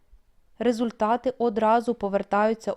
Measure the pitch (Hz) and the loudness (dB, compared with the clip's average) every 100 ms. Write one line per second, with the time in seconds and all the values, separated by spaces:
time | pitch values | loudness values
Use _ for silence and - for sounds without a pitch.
0 | _ - _ _ _ - 233 226 233 - | _ -20 _ _ _ -4 -2 0 -2 -2
1 | 214 240 262 - 240 214 214 233 233 233 | 0 0 -2 -2 -2 0 2 2 0 -4
2 | 196 196 - 202 214 220 202 | -2 -2 0 0 0 -2 -6